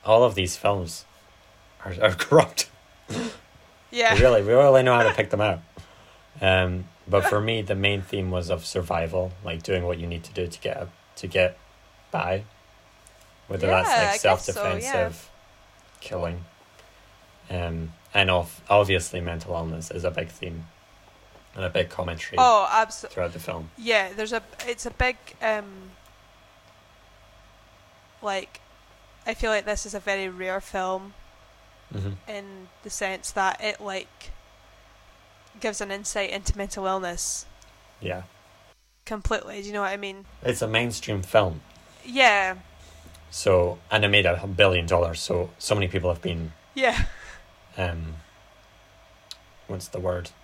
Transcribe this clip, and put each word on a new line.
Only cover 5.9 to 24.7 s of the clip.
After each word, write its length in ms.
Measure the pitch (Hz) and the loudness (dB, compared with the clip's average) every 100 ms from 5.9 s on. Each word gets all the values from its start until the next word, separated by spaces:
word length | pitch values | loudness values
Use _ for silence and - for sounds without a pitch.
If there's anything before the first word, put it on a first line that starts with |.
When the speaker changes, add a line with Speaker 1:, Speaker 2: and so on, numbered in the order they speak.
| - - - - - | -20 -20 -20 -20 0
Speaker 1:
Um, 440 | 95 92 92 90 92 - - | 2 4 2 -2 -8 -16 2
but 160 | 98 | 2
for 140 | 92 104 | 4 2
me, 200 | 107 113 | 0 -2
the 120 | 98 | -2
main 260 | 98 101 101 | 0 2 0
theme 260 | 92 101 92 | -4 -4 -2
was 200 | 90 87 | -4 -2
of 120 | 87 | -4
survival, 680 | - 95 82 85 82 92 90 90 | -2 -6 -2 -2 -2 -4 -4 -8
like, 200 | 85 85 | -10 -8
doing 220 | 92 92 | -2 -2
what 120 | 87 85 | -2 -4
you 80 | |
need 180 | 85 85 | -6 -8
to 80 | - | -10
do 120 | - 87 | -8 -8
to 120 | - | -6
get 180 | - - | -8 -8
up, 120 | 87 - _ | -10 -16 _
to 120 | - 92 | -14 -4
get 300 | 92 90 - - - - - _ | 2 2 0 -20 -20 -20 -20 _
by. 320 | 175 90 95 107 _ _ _ _ _ - - - _ - | -4 -2 -4 -6 _ _ _ _ _ -20 -20 -20 _ -10
Whether 200 | 95 95 | -2 2
that's, 220 | 92 - | 2 4
Speaker 2:
Yeah, 60 | |
Speaker 1:
like, 100 | 247 | 2
Speaker 2:
I 60 | 101 | 2
guess 100 | 101 | 2
so, 60 | 104 95 - | 2 2 0
yeah. 260 | - 202 - | -4 -4 -4
Speaker 1:
self-defensive, 480 | - - 85 82 - - - - - - - - | -2 -2 -2 -6 -18 -20 -20 -20 -20 -20 -20 -20
killing. 460 | - 92 85 85 85 _ _ - - - - - - - - | -10 -6 -6 -6 -12 _ _ -20 -20 -20 -20 -20 -20 -20 -8
Um, 460 | 90 85 82 82 - _ | -6 -4 -6 -8 -14 _
and 200 | 101 95 | 2 4
of-, 280 | 90 85 - - | 2 0 -12 4
obviously 500 | 101 98 92 - 92 | 4 6 0 -2 -6
mental 320 | 87 85 95 | -6 -8 -6
illness 380 | 85 82 80 80 | -6 -6 -8 -10
is 120 | 87 | -6
a 60 | 87 | -6
big 200 | 82 82 | -6 -10
theme 360 | - 90 82 82 _ _ - - - - - _ | -12 -12 -12 -16 _ _ -20 -20 -20 -20 -20 _
and 80 | - | -8
a 60 | 92 | -2
big 220 | 90 85 | -2 -2
commentary 460 | - 87 82 - - | -4 -6 -6 -4 4
Speaker 2:
Oh, 280 | 254 214 190 | 6 6 4
abso- 400 | 220 220 - 220 | 0 0 -6 -10
Speaker 1:
throughout 260 | - 90 | -4 -4
the 60 | 165 | -6
film. 300 | - 87 80 - | -8 -8 -10 -10
Speaker 2:
Yeah, 340 | 226 220 190 | 0 0 0
there's 200 | 202 214 | -6 -6
a, 80 | 233 - - | -6 -8 -12
it's 220 | 240 | -8